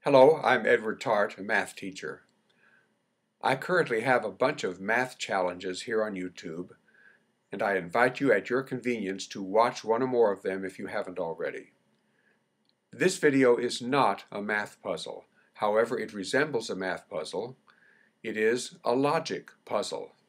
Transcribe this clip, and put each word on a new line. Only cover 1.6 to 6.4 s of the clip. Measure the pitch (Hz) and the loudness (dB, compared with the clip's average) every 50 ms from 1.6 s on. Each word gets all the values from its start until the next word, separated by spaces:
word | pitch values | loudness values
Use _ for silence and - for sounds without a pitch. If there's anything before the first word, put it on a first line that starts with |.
| 92 - - | 0 -2 -10
teacher. | - - 95 85 - - 73 69 - _ _ _ _ _ _ _ _ _ _ _ _ _ _ _ _ _ _ _ _ _ _ _ _ | -12 -12 -12 -12 -10 -12 -12 -12 -12 _ _ _ _ _ _ _ _ _ _ _ _ _ _ _ _ _ _ _ _ _ _ _ _
I | - 117 135 | 0 0 0
currently | 139 - - 180 175 - - 120 110 | 0 0 0 2 2 2 2 0 0
have | 117 135 127 117 107 | 2 2 2 2 2
a | 104 | -2
bunch | 92 - 127 139 151 143 - | -2 0 0 0 0 -2 -6
of | 98 90 90 | -6 -6 -4
math | 95 101 113 120 127 127 - - | -2 0 0 0 0 -2 -6 -12
challenges | - - 107 95 90 90 90 90 95 92 92 - | -6 -2 0 0 0 0 -2 -4 -8 -8 -8 -6
here | - 127 113 110 | -6 -2 -2 -2
on | 107 107 98 | -2 -2 -4
YouTube, | 92 90 92 90 - | -6 -8 -8 -10 -12